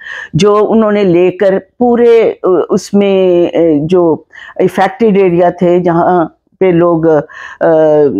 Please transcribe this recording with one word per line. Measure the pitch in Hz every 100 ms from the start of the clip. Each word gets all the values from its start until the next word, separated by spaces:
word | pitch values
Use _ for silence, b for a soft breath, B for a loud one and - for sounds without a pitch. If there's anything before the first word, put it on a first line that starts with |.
| B B B 151
जो | 208 208
उन्होंने | 214 220 214 208
लेकर | 196 170 180 180 202 190
पूरे, | - _ 247 233 240 226 208
अ, | - 180 175 -
उसमें, | 214 - 202 202 190 185 175 170
अ, | - 165 147 156
जो | 185 170 151 - B B -
अफेक्टेड | 185 - 190 - 226 196
एरिया | 190 170 175
थे, | 175 180 180
जहाँ | 175 170 170 180 160 - _ _
पे | 190
लोग, | 170 175 165 160
अ, | 151 143 B B B 165 160 156 151 147 98